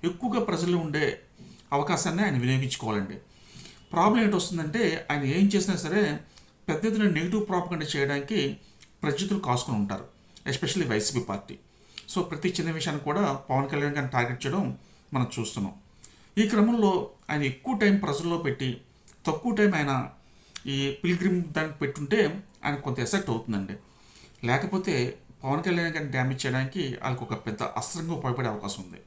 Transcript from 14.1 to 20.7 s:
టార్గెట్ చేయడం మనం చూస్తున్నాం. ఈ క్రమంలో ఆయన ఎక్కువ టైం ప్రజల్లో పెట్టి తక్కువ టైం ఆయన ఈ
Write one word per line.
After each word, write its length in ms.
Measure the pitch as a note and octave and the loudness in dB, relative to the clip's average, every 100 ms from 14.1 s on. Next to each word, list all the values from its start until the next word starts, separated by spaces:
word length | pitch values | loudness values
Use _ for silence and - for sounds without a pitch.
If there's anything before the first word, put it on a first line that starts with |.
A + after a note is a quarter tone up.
టార్గెట్ 340 | B2+ A#2+ B2 C#3 | 0 0 -2 -2
చేయడం 320 | F3+ D#3+ C3 - - _ | -2 -2 -4 -14 -20 _
మనం 140 | C3 A#2+ - | -2 -2 0
చూస్తున్నాం. 340 | A2 - G2 - - - - - - - | 0 0 -4 -8 -20 -20 -20 -20 -8 0
ఈ 100 | G#3+ | 2
క్రమంలో 640 | A3 G#3+ A#3 G#3 F#3 G#3 - - | 6 4 6 4 4 -2 -12 -4
ఆయన 140 | D3+ | -2
ఎక్కువ 340 | C#3 C3 - A3+ | 0 -2 -4 2
టైం 200 | G#3 G3 | 4 4
ప్రజల్లో 400 | F3+ C#3+ E3+ E3+ | 2 -2 0 0
పెట్టి 440 | D#3+ C3+ C3 A#2+ - _ - - - | -2 -2 -4 -4 -10 _ -20 -6 -2
తక్కువ 280 | D#3 A#3+ G3+ | -2 0 4
టైం 200 | G#3 F3 | 4 4
ఆయన 340 | C#3+ C3+ - - - - - - | 2 0 -2 -10 -20 -20 -18 -14
ఈ 300 | - | -4